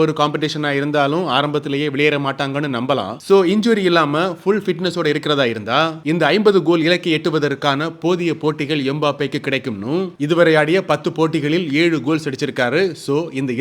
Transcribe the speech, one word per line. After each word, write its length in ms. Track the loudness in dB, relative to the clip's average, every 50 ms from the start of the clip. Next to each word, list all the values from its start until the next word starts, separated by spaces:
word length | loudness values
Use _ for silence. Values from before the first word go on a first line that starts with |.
| 2
ஒரு 120 | 2 2 0 0
காம்படிஷனா 500 | 0 0 -2 -4 -4 -4 -4 -4 -2 -2 -2
இருந்தாலும் 500 | -2 0 0 0 2 2 0 -2 -2 0 0
ஆரம்பத்திலேயே 500 | 0 0 0 -2 -2 -4 -2 -4 -2 -2 -2 -2
வெளியேற 240 | 0 2 2 2 0 -2
மாட்டாங்கன்னு 440 | -2 -2 -2 -4 -4 -2 -4 -4 -2 -2 -2
நம்பலாம். 360 | 0 0 0 0 -2 -4 -6 -8 0 4
So 100 | 4 4 4 4 2
இன்ஜுரி 300 | 2 2 2 2 2 2 2 2
இல்லாம 320 | 2 2 2 2 0 0 -2 -4 -4
ஃபுல் 200 | -2 0 0 0 0
ஃபிட்னஸோட 400 | -2 -4 -2 -2 -4 -2 -2 0 0 0
இருக்கிறதா 320 | 0 0 0 0 2 2 0 0
இருந்தா 260 | -4 -4 0 2 2 2 0 -2 -6 -4 -2 0
இந்த 120 | 2 2 2 2
ஐம்பது 280 | 4 4 4 4 4 4 4
கோல் 140 | 2 2 4 2
இலக்கை 260 | 2 0 0 0 0 0
எட்டுவதற்கான 720 | 0 0 0 0 0 0 -2 0 0 0 0 0 0 -4 -6 -4 -2
போதிய 280 | -2 -2 0 0 -2 -2 -2 -2
போட்டிகள் 400 | -2 -2 -2 -4 -4 -2 -2 -2 -2 -2
எம்பாப்பேக்கு 480 | 0 0 0 0 0 -4 -4 -4 -4 -4
கிடைக்கும்னு 480 | -2 -2 -2 -2 -4 -8 -6 -6 -4 -2 -2 -2 -4 -6 -4 -2
இதுவரை 300 | 0 4 4 4 6 6 4 4
ஆடிய 200 | 4 2 0 2 0 -2
பத்து 180 | 0 0 -4 0 0
போட்டிகளில் 500 | 0 0 0 0 -2 0 0 -2 -2 -2 0 2 2
ஏழு 180 | 2 2 0 0 0
கோல்ஸ் 200 | -2 -2 -2 -4
அடிச்சிருக்காரு. 520 | -6 -4 -6 -6 -2 0 0 0 2 0 0 0 -4 -6 -4
So 100 | -2 -2 -2 -2 -4 -4 -4 -4
இந்த 100 | -2 -2 -2